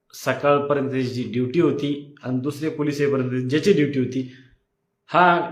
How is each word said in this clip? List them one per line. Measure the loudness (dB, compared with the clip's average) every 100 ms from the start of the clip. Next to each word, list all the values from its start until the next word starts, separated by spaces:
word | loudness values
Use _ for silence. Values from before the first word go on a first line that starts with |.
| _
सकाळपर्यंत | -8 -4 0 2 2 2 -2 0
जी | -2 -4 -4 -4
ड्युटी | -2 0 2
होती | 2 2 -4 -6 -8 -12
आणि | -6 -4
दुसरे | -4 -6 -6
पोलीस | -4 -4 0
येईपर्यंत | 0 0 -2 -4 0
ज्याची | 0 4
ड्युटी | 4 2 0
होती, | -2 -4 -8 -12 -20 _ _ _ _ _ -2
हा | 4 6 4 0